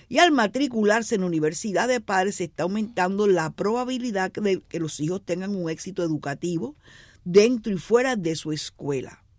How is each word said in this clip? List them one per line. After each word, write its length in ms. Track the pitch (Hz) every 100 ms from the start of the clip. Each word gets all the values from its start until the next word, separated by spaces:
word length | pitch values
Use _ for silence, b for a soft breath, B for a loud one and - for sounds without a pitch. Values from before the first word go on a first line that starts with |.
| B
y 100 | 254
al 140 | 349
matricularse 840 | 277 208 262 277 226 208 220 220 214
en 60 |
la 60 | 180
Universidad 600 | 160 151 160 220 170 233
de 140 | 254
Padres 340 | 214 190 196 -
se 100 | 170
está 180 | -
aumentando 640 | 175 214 220 - 180 196 208
la 240 | 175 156
probabilidad 800 | - 190 240 247 254 247 190 185
de 300 | - 208 185 -
que 120 | 170
los 200 | 156 -
hijos 240 | 151 185
tengan 320 | - 175 196 196
un 140 | 165
éxito 340 | 160 185 185
educativo 720 | 170 151 143 139 175 165 240 - b b b b
dentro 480 | 180 185 226 247 220
y 60 | 185
fuera 380 | - 233 262 233
de 200 | 165 156
su 160 | 156
escuela. 720 | 151 - - 139 139 - - _